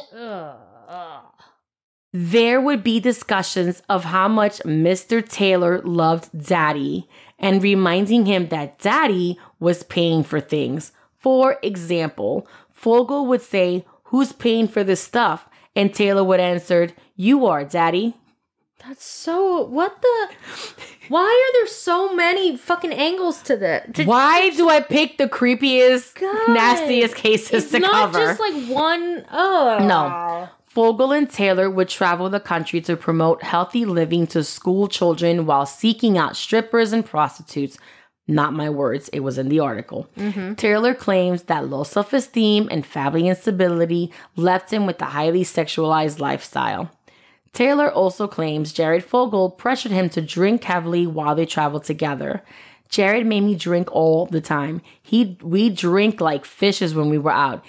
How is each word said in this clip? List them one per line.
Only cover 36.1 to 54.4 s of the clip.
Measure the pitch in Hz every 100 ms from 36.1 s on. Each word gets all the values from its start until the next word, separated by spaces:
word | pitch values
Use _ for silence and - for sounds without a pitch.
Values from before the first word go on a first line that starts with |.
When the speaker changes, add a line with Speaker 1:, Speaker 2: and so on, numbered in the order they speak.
| 185
Speaker 2:
out | 147 -
strippers | - 220 226 233 226
and | 226 -
prostitutes. | 151 139 - 156 147 135 - - - _ _ -
Not | 151 147
my | 151 151
words, | 143 135 135 -
it | 139
was | 135 123
in | 131
the | 156
article. | 139 110 - - - -
Speaker 1:
Mm-hmm. | 208 190 185 208
Speaker 2:
Taylor | 214 214 240 247
claims | - 190 180 175
that | - 156 135
low | 135
self-esteem | 147 202 202 262 254 233 214 208 214
and | 160
family | 135 151 139 165 180
instability | 180 - 185 180 170 165 175 170 - - -
left | 175 185 -
him | 214 202
with | 165
a | 135
highly | 143 156 180
sexualized | 180 - 156 - 156 156 156 151
lifestyle. | 139 135 - 143 117 98 165 _ _ _ _ _ _
Taylor | - 247 285 294
also | - 185 180 202
claims | - 160 151 151
Jared | - 160 170
Fogle | 175 247 247 202 185
pressured | - 247 269 226
him | 190 180
to | 170
drink | 156 170 190 233
heavily | - 180 165 175 175
while | 156 147 151
they | 160
traveled | - 147 147
together. | 151 151 151 139 143 - - - - _ _
"Jared | - 196 220 226
made | 208
me | 208 180
drink | 175 175 180
all | - 160 160 180
the |
time. | 160